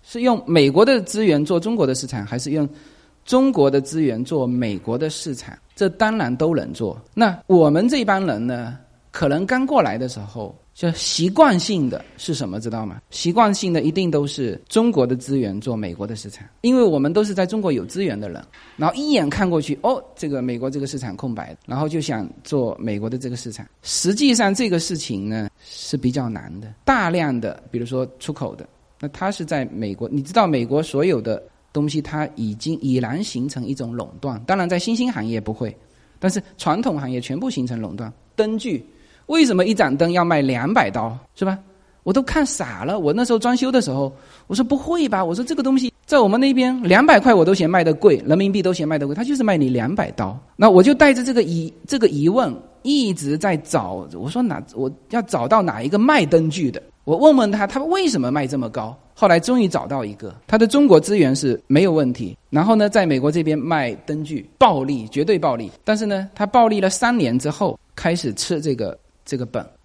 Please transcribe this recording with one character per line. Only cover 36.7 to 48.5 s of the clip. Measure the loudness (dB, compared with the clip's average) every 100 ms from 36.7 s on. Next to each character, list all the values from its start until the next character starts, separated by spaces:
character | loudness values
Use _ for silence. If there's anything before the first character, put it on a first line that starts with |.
| -2
统 | -2 -4
行 | -6
业 | -8
全 | -6 -6
部 | -6
形 | -4 -6
成 | -6
垄 | -8 -10
断。 | -12 -14 _ -4
灯 | -2 -2
具， | -4 -8 -8 _ _ _ -2
为 | 2 4
什 | 4
么 | 2
一 |
盏 | 2 2 2
灯 | 2
要 | 2
卖 | 2 2
两 | 2 0 0
百 | 2 2
刀， | -2 -6 -8 _ -4
是 |
吧？ | -4 -4 _ _ _ _
我 | 0
都 | 0
看 | 2 0 0
傻 | -2 -8 -6
了， | -4 0
我 | 0
那 | 0 2
时 |
候 | 2
装 | 2 2
修 | 2
的 | 2
时 | 2
候， | -2 -4 -6 -20 -20 _
我 |
说 | -2 0
：“不 | 0
会 | 0 0 0
吧？” | 0
我 | -2
说 | -2 -4
：“这 | -2
个 |
东 | 2 2
西 | 0 _ 2
在 | 4
我 | 4
们 | 4
那 | 4
边 | 4 0 0
两 | 4 6 8
百 | 8
块 | 8
我 | 6 6
都 |
嫌 | 4 2
卖 | 2
得 | 2
贵， | 4 6 4 2
人 | 2
民 | 2